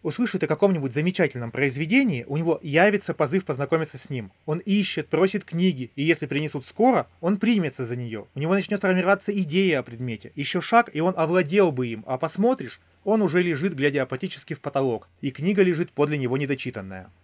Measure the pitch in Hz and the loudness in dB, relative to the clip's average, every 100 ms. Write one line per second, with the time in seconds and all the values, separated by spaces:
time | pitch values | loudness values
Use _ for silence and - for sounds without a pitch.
0 | 175 - 240 185 151 151 202 175 135 127 | -6 -2 -2 0 -2 2 2 2 -2 0
1 | 170 185 151 123 117 127 139 127 160 247 | -2 0 -2 -2 -8 -2 -2 -2 2 2
2 | 262 131 - 143 165 160 160 147 202 202 | 2 -2 -4 -2 0 0 0 4 4 2
3 | - 156 147 185 - 135 139 160 156 131 | -4 -2 0 0 -2 -6 0 -2 -2 -10
4 | - 135 98 _ - 165 202 202 185 - | -8 -8 -8 _ -6 -4 0 0 0 -4
5 | - 156 190 - - 165 185 135 120 - | -2 2 2 0 -6 2 2 2 -8 -2
6 | 156 160 110 139 151 147 - - 247 226 | 0 0 0 -4 -4 -6 -10 2 2 4
7 | - _ 170 202 226 220 156 - 120 123 | -2 _ -2 0 2 2 0 -4 -8 -6
8 | 120 110 - 135 156 196 185 202 196 185 | -6 -10 -10 -6 0 0 0 -2 2 2
9 | 180 196 - 202 165 170 190 143 123 117 | 2 2 0 -2 0 2 2 2 -2 -8
10 | 127 110 - - 143 180 - 233 233 151 | -8 -8 -10 -8 -4 -4 4 4 4 0
11 | 170 180 160 180 151 190 180 127 123 110 | 0 2 2 2 2 4 4 2 -4 -6
12 | 104 131 160 185 226 262 123 - _ _ | -6 -4 -4 0 0 0 -4 -14 _ _
13 | 196 220 190 170 175 147 165 139 143 139 | 0 2 4 2 2 0 -2 0 0 2
14 | 127 131 190 147 - 151 147 139 135 110 | -2 -4 -6 -8 -12 -10 -4 0 0 -2
15 | - _ 143 131 165 208 185 160 170 - | -8 _ -8 -2 0 4 4 2 -2 0
16 | 151 151 127 135 139 139 127 113 95 92 | 0 0 0 -2 -2 -4 -4 -10 -12 -14
17 | 92 _ | -16 _